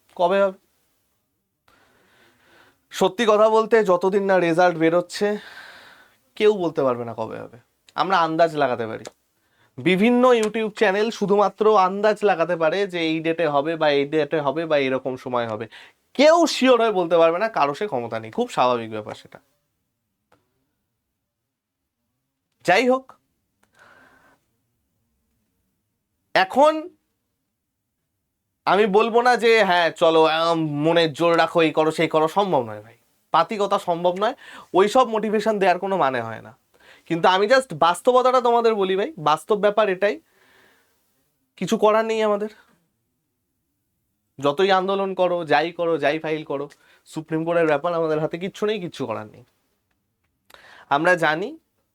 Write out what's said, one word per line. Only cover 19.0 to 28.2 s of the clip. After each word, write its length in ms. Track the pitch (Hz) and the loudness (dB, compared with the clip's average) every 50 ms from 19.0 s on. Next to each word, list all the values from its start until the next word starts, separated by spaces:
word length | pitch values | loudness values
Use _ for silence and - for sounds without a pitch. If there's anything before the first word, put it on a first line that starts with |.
| 107 110 110 | -10 -12 -14
সেটা। 240 | - - - - - _ _ _ _ _ _ _ _ _ _ _ _ _ _ _ _ _ _ _ _ _ _ _ _ _ _ _ _ _ _ _ _ _ _ _ _ _ _ _ _ _ _ _ _ _ _ _ _ _ _ _ _ _ _ _ _ _ _ _ _ _ _ _ _ _ | -16 -18 -20 -20 -20 _ _ _ _ _ _ _ _ _ _ _ _ _ _ _ _ _ _ _ _ _ _ _ _ _ _ _ _ _ _ _ _ _ _ _ _ _ _ _ _ _ _ _ _ _ _ _ _ _ _ _ _ _ _ _ _ _ _ _ _ _ _ _ _ _
যাই 240 | - 175 202 233 247 | 2 2 4 4 2
হোক, 240 | 254 262 262 - - _ _ _ _ _ _ _ _ _ _ _ _ _ _ - _ _ _ _ _ _ _ _ _ _ _ _ _ _ _ _ _ _ _ _ _ _ _ _ _ _ _ _ _ _ _ _ _ _ _ _ _ _ _ _ _ _ _ _ _ _ _ _ _ | 0 0 -2 -8 -20 _ _ _ _ _ _ _ _ _ _ _ _ _ _ -20 _ _ _ _ _ _ _ _ _ _ _ _ _ _ _ _ _ _ _ _ _ _ _ _ _ _ _ _ _ _ _ _ _ _ _ _ _ _ _ _ _ _ _ _ _ _ _ _ _
এখন 560 | 170 190 185 - 240 285 302 311 311 311 359 - _ _ _ _ _ _ _ _ _ _ _ _ _ _ _ _ _ _ _ _ _ _ _ _ _ | -2 -2 0 2 2 2 2 2 0 -6 -12 -16 _ _ _ _ _ _ _ _ _ _ _ _ _ _ _ _ _ _ _ _ _ _ _ _ _